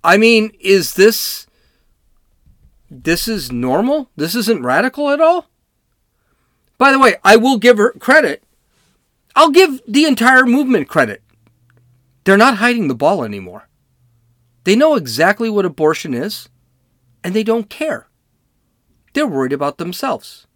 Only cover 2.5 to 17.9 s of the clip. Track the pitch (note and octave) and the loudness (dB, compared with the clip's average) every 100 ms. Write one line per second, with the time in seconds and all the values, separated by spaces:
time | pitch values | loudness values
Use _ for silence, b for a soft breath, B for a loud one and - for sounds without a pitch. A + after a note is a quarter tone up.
2.5 | _ _ _ _ C#3+ C#3 E3 - G#3+ B2 | _ _ _ _ -12 -6 -4 -4 -8 -8
3.5 | B2 B2+ C#3+ A#3+ D4 C4 - D#3+ G#3+ G#3 | -6 -2 -2 0 -4 -6 -8 -6 -4 -2
4.5 | G#3 B2 C#3 B3 B3+ D4 C#4+ D#4+ F4 - | -4 -2 -2 -2 -4 -4 0 2 0 -4
5.5 | _ _ _ _ _ _ _ _ _ _ | _ _ _ _ _ _ _ _ _ _
6.5 | _ _ _ C4+ C4+ C4 F3 F#3+ A3+ B3 | _ _ _ 0 4 2 2 4 4 4
7.5 | B3+ A#3 A3 G#3 - - D4+ A3+ - _ | 2 2 4 2 -2 2 2 2 -6 _
8.5 | _ _ _ _ _ _ _ _ - D#4 | _ _ _ _ _ _ _ _ 2 4
9.5 | D4 F#4+ C4 - A#3 D#4 A#3+ A#3 B3+ C4 | 4 2 -2 -4 0 0 0 2 4 4
10.5 | B3 C4 A3+ C3+ D#3+ A#2 G2+ _ _ _ | 0 0 -2 -2 -2 -2 -4 _ _ _
11.5 | _ _ _ _ _ _ _ - G3 B3 | _ _ _ _ _ _ _ 0 4 4
12.5 | G#3+ A#3 A#3+ E3 A#2+ D3 G3 A2+ G2+ F#2 | 2 -2 -2 -4 -2 -2 -2 -6 -10 -14
13.5 | F#2 _ _ _ _ _ _ _ _ _ | -20 _ _ _ _ _ _ _ _ _
14.5 | _ - G#3+ D#4 C#4+ C3+ A2+ E3+ G3+ A3+ | _ -2 2 2 0 -4 -2 0 0 -4
15.5 | G#3 F3+ D3+ D#3 D#3 E3 A#2+ F3+ - - | -2 -4 -2 -2 -2 -6 -8 -8 -12 -18
16.5 | _ _ _ _ _ _ _ F3+ G3+ A3 | _ _ _ _ _ _ _ -6 -4 -2
17.5 | A#3 G#3+ - D#4 | -4 -4 -8 -8